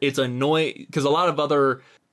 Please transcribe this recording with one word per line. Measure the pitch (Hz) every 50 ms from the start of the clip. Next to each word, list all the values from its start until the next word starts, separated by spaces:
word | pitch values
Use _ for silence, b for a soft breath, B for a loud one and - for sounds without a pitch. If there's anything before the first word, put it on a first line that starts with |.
it's | 143 139 135
a | 139 131
noi-, | 123 123 127 135 147 156 160 160 131 - - - -
'cause | - 156 135
a | 143
lot | 151 165 180 175
of | 151 147
other | 147 143 151 143 139 135 123 131 B B B B _ _